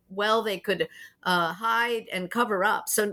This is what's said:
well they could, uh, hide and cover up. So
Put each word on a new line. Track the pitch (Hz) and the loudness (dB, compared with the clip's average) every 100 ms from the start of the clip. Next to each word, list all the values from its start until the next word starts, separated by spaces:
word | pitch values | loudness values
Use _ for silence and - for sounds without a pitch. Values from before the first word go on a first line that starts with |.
| _ | _
well | 190 208 226 | -2 2 2
they | 214 185 | 2 -2
could, | - 180 - - - _ | -2 -2 -2 -8 -20 _
uh, | 180 180 165 | 0 2 2
hide | 180 226 226 240 226 220 | -2 0 2 0 -2 -4
and | 185 180 | -6 -4
cover | 233 233 196 | -2 0 2
up. | 202 - - | 2 2 0
So | - 208 | 0 0